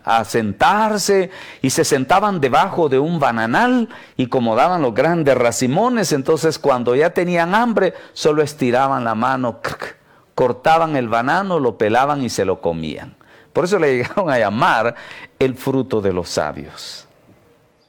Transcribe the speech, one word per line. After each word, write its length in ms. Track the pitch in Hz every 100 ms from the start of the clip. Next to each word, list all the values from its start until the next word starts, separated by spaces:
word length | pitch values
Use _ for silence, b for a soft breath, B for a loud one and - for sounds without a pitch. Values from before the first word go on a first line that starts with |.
| -
a 180 | 113
sentarse, 1040 | 107 120 107 98 156 202 220 208 - 196 180 B B B
y 100 | 135
se 120 | -
sentaban 560 | 151 143 131 185 208 190
debajo 480 | 131 143 185 170 156
de 100 | 131
un 220 | 151 170
bananal, 720 | 135 113 113 151 247 247 220 B B -
y 120 | 127
como 280 | 131 117 110
daban 260 | 156 180
los 120 | 131
grandes 440 | 110 151 175 143 123
racimones, 760 | 120 - 127 151 240 240 127
entonces 440 | 147 131 156 160 151
cuando 380 | 143 127 120 123
ya 140 | 170
tenían 440 | 185 175 175 170
hambre, 400 | 208 240 202 185 B B
solo 280 | - 160 151
estiraban 600 | 147 - 127 120 135 135
la 100 | 117
mano, 480 | 110 127 131 127 -
cric, 360 | - - - - b b b -
cortaban 600 | 127 120 156 160 160 147
el 140 | 117
banano, 500 | 117 127 170 196 170
lo 180 | 127 -
pelaban 460 | 107 117 139 143
y 60 | 123
se 160 | - 95
lo 160 | 90
comían. 560 | 85 82 80 69 - - b b b
Por 140 | - 175
eso 120 | 196
le 140 | 151
<laughs> 60 | 127
llegaron 320 | 120 - 175
a 100 | 127
llamar 560 | 101 107 175 127 113 B B B B -
el 180 | 135 127
fruto 440 | - 135 127 110
de 140 | 98
los 160 | 90 85
sabios. 800 | - 76 73 73 - - - - _ _ _ _ _ _ _